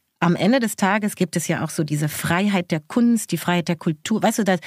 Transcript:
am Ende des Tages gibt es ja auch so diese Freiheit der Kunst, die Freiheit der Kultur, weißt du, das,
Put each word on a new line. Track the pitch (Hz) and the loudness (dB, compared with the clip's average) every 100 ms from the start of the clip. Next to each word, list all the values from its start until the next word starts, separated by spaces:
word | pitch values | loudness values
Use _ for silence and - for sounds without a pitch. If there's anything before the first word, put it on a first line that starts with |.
| _ _ | _ _
am | 170 175 | 0 2
Ende | 190 262 | 2 2
des | 226 - | 0 0
Tages | 190 208 208 - | 0 2 -2 -2
gibt | 185 170 | -2 -2
es | - | -2
ja | 156 | -2
auch | 156 | -2
so | - | -4
diese | 151 147 151 | -2 -2 -2
Freiheit | - 151 170 208 190 180 | -4 -2 0 2 0 0
der | 156 | -4
Kunst, | - 240 240 226 - | -2 2 2 2 0
die | 165 | -4
Freiheit | - 175 165 | 0 0 0
der | 165 | -2
Kultur, | 170 156 - 214 | -2 -4 -4 0
weißt | 214 220 | 2 2
du, | |
das, | 196 180 | 2 0